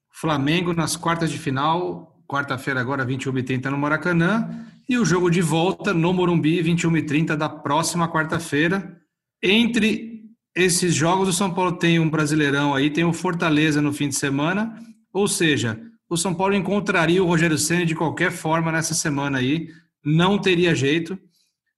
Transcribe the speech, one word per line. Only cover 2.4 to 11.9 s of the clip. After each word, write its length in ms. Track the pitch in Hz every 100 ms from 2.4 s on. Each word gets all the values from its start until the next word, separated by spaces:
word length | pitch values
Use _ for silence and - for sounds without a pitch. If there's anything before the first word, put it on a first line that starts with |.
| 135 127 143 131
agora, 240 | 120 135 123
vinte 180 | 131
e 60 | 135
uma 100 | 131
e 40 |
trinta 280 | 131 127 135
no 60 | 139
Maracanã, 920 | 147 151 180 170 170 226 226 - - - -
e 80 | 247
o 80 | 175
jogo 260 | 180 180
de 100 | 170
volta 520 | 160 160 180 175 196
no 180 | 170 165
Morumbi, 480 | 185 175 170 147 165
vinte 200 | 170 170
e 60 | 170
uma 120 | 160
e 40 |
trinta 340 | 147 147 165 151
da 100 | 151
próxima 640 | - 143 151 160 175 165
quarta-feira. 880 | 160 156 165 - 143 170 196 - - _ _ _ -
Entre 840 | 185 220 240 233 220 220 - - - _ _
esses 400 | 170 180 170 180
jogos, 360 | 131 165 190 190
o 40 |
São 200 | 185 196
Paulo 180 | 185 180
tem 280 | 175 170